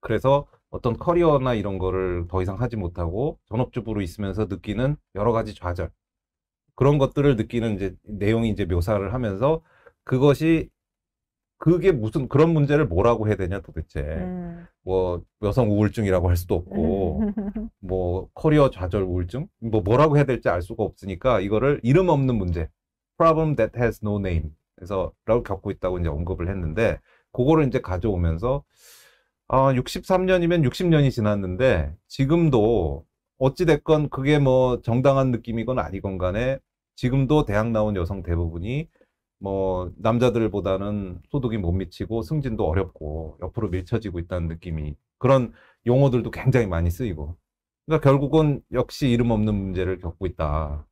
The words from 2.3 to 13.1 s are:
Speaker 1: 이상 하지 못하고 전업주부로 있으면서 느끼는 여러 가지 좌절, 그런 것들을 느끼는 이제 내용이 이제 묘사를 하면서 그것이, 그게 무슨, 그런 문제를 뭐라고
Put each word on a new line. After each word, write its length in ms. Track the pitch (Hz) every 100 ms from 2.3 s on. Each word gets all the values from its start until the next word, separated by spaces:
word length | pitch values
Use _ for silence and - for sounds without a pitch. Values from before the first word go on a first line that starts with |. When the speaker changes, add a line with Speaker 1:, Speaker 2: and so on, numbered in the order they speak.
| 92
Speaker 1:
이상 180 | 92 95
하지 160 | 120 113
못하고 640 | 87 85 87 92 143 165 _
전업주부로 540 | 110 127 - 107 104
있으면서 440 | 95 - 101 95 107
느끼는 500 | 90 101 101 131 147 _ 95
여러 160 | 107
가지 220 | 113 107 101
좌절, 360 | 90 87 90 _ _ _ _ _ _ _ _ -
그런 220 | 131 147
것들을 380 | 135 - 143 120
느끼는 400 | 110 120 113 101
이제 200 | 98 90
내용이 460 | - 104 101 113 113
이제 160 | 95 92
묘사를 480 | 87 85 107 98
하면서 480 | 127 117 95 131 160 _ _ - _
그것이, 680 | - 131 143 139 156 160 - _ _ _ _ _ _ _ _ _
그게 360 | - 175 175
무슨, 340 | 156 107 156 127
그런 240 | 139 160
문제를 340 | 160 143 151 131
뭐라고 400 | 85 107